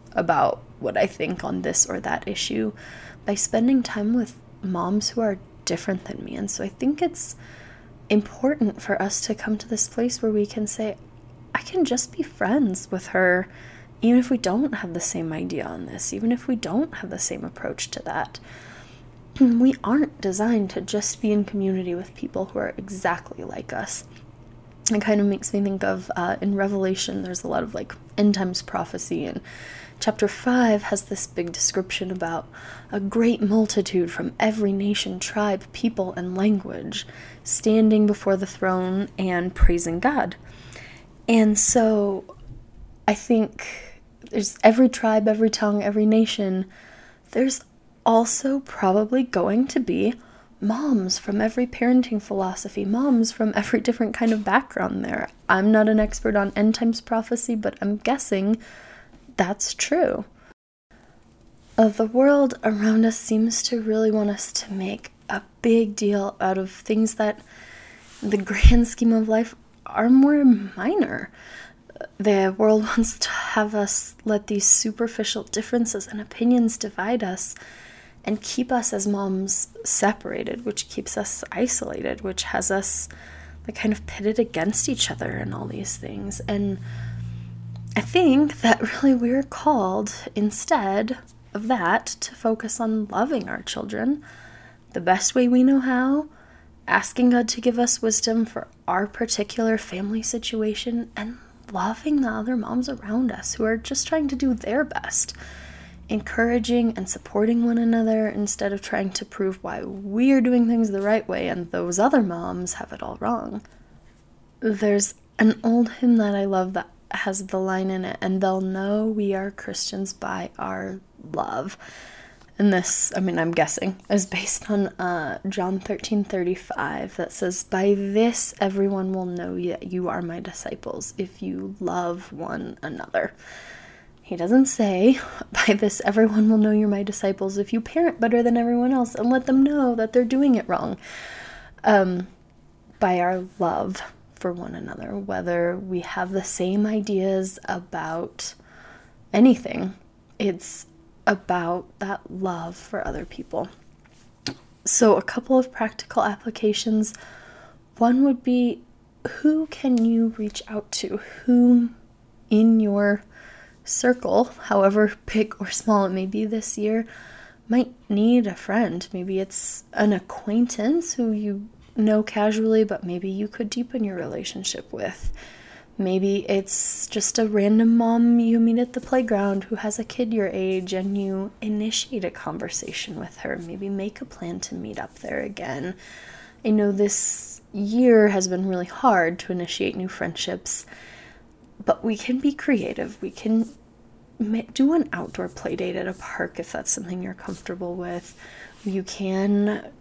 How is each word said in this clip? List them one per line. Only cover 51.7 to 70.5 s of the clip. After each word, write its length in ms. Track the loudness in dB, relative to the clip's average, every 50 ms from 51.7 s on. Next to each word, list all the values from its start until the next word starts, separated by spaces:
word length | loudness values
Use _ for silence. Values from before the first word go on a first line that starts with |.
| -2 0 2 4 4 4 4 2 -2 -4
philosophy, 640 | -4 -4 -4 -2 -2 -2 -4 -6 -10 -8 -6 -6 -2
moms 480 | -2 0 0 2 4 4 4 4 2 0
from 200 | 0 -2 0 0
every 260 | 0 0 0 0 0
different 340 | 2 0 0 0 -2 -4 -2
kind 180 | 0 0 2 2
of 120 | 0 0
background 600 | 2 2 2 2 0 -4 -4 -2 -2 -2 -4 -4
there. 240 | -4 -4 -6 -6 -8 -12 -20 -2 0
I'm 220 | 2 4 4 6 6
not 160 | 6 6 6
an 120 | 4 4
expert 360 | 2 0 -2 -4 -2 0 0
on 160 | 2 0 0 0
end 200 | 2 2 2 2
times 260 | 2 0 0 0 -2
prophecy, 540 | -4 -4 -4 -4 -2 -2 -4 -4 -2 -2 -4
but 240 | -2 -2 -4 -6 -4
I'm 160 | -4 -4 -4
guessing 640 | -2 -2 -2 2 4 4 4 4 2 2 0 0 0 -2 -14 -20 -20 -20 -20 -20 -20 -20 -20 -20 -20 -20 -14 -2
that's 380 | 0 0 0 0 -4 -4 -4 -4
true. 500 | -4 -2 0 2 2 2 2 0 -4 -6 -10 _ _ -20 -20 -20 _ _ _ _ _ _ _ -20 _ -20 _ _ _ _ _ _ _ _ -20 -20 _ _ -6 4
Uh, 120 | 4 4 4
the 180 | 4 0 -2
world 520 | 0 4 4 6 6 6 6 4 2 2 0 -2
around 420 | -2 0 2 2 4 4 6 4
us 120 | 4 2
seems 460 | 0 0 0 2 2 2 2 0 0 -2
to 180 | -2 -2 -2 -2
really 280 | 0 0 2 2 2
want 200 | 2 2 0 0
us 220 | -2 0 -2 -2 -2
to 200 | -4 -6 -6 -8
make 400 | -6 -6 -6 -8 -10 -12 -20 _ _ _ _
a 140 | -6 -6 -6 -10 _ _
big 360 | 2 4 4 4 4 2 -2
deal 400 | -2 0 0 0 0 -2 -4 -4 -2
out 160 | -2 -2 0
of 140 | -2 -4 -6
things 440 | -10 -16 -4 -2 2 2 2 2 2
that, 240 | 2 0 -2 -2 -4 -12 -20 -20 -20 -20 -20 -20 -20 -20 -20 -20 -20 -20 -20 -16 -8 -4
in 80 | -2
the 60 | -2
grand 500 | -2 -2 -2 -2 8 10 10 10 10 8
scheme 260 | 6 4 4 4 4 4
of 160 | 4 2 2
life, 280 | 2 2 0 -2 -6 -18 -20 _ _ _ _
are 220 | -6 -2 0 4 6
more 360 | 8 8 8 8 6 6 8
minor. 840 | 6